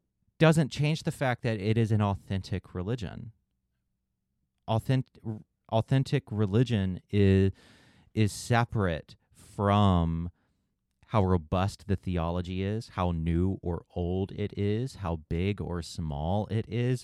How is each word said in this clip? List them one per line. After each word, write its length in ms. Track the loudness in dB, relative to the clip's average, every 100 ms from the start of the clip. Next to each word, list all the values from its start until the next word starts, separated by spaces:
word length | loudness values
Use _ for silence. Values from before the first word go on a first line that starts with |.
| _ _ _ 2
doesn't 300 | 4 4 2
change 320 | 0 -2 -2
the 80 | -6
fact 300 | -4 -4 -2
that 140 | -2 -2
it 180 | 0 2
is 140 | 2
an 80 | 2
authentic 720 | 2 -2 -4 -6 -4 -8 -6 -8
religion. 560 | -6 -6 -8 -12 -16 -18 _ _ _ _ _ _ _ _ _ _ _ _ -4
Authent-, 720 | -2 0 -2 -2 _ -12 -12 -14 _ _
authentic 520 | -2 2 0 2 -2 -2
religion 680 | -2 2 2 2 0 -2 -4 -2
is, 420 | 4 6 6 4 0 -12 -20 _ _ _
is 180 | 0 0
separate 840 | 0 0 0 0 0 0 -2 -8 -20 _ _ -14 -2
from 720 | 2 6 6 6 2 -2 -6 -10 _ _ _ _ _ _ _
how 180 | 0 2
robust 600 | 2 0 -2 -2 -4 -4
the 80 | -4
theology 680 | -2 -2 -2 -4 -4 -4
is, 260 | -4 -6 -6
how 220 | -4 -2
new 460 | 0 0 2 0 -2
or 200 | -6 -6 -8 -4
old 360 | -2 -2 -4
it 200 | -6 -8 -4
is, 380 | -2 -2 -4 -6
how 240 | -6 -6 -4
big 320 | -2 -2 -2
or 220 | -6 -6
small 640 | -8 -6 -6 -2 -2 -2 -2
it 140 | -4 -4
is. 340 | -4 -2 -4